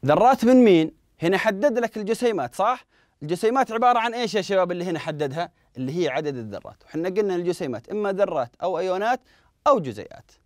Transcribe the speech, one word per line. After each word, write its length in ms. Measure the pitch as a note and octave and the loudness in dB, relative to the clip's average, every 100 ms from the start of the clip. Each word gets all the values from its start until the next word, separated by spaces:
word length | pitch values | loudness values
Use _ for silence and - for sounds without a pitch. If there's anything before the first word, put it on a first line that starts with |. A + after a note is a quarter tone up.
| C3+ | 2
ذرات 400 | D#3+ A3+ C4 A3+ | 4 6 4 6
من 100 | B3+ | 6
مين؟ 280 | A#3 F3 D#3+ _ _ _ | 8 6 4 _ _ _
هنا 160 | D#3+ F#3+ | 0 0
حدد 420 | A3 G3 D4 A#3+ | 0 0 0 0
لك 180 | A3+ A3 | -4 -6
الجسيمات، 580 | G3+ A3+ B3 G3+ A#2+ - | -4 -2 0 -2 -6 -2
صح؟ 300 | G3+ B3+ _ _ _ _ | -2 -2 _ _ _ _
الجسيمات 480 | D3+ F3 A3 B3+ B3+ | -8 -2 0 0 0
عبارة 280 | A3+ B3 A#3+ | 2 2 2
عن 140 | A#3 | 0
إيش 220 | A#3 A#3 G3+ | -4 -2 -2
يا 60 | |
شباب 300 | F#3+ G3 F3+ | 0 0 0
اللي 120 | F3+ | -2
هنا 160 | F3+ D#3+ | -4 -6
حددها؟ 520 | E3 D3+ D3 C#3+ F3 _ _ - | -6 -6 -6 -4 -8 _ _ -10
اللي 260 | B2+ E3+ | -6 -2
هي 60 | D#3+ | -2
عدد 280 | B2+ D3+ C3 | -2 -4 -6
الذرات. 460 | A2 G2 - - | -10 -12 -14 -20
وحنا 260 | _ D#3 F3 | _ -6 -4
قلنا 260 | F#3 G#3 F3+ | -2 -2 -2
الجسيمات 540 | F3 E3+ D#3 A2 - | -4 -4 -6 -8 -8
إما 240 | G#3 G#3 | -6 -4
ذرات 420 | G3 G3+ D#3+ A#2+ _ | -2 -2 -2 -6 _
أو 160 | F3+ E3+ | -4 -2
أيونات 420 | F#3 F3+ G#3+ B3 _ _ _ _ - | -4 -2 -2 -4 _ _ _ _ 0
أو 120 | C4 | 2
جزيئات. 520 | C#3 G#2 - - _ _ | 0 -10 -14 -18 _ _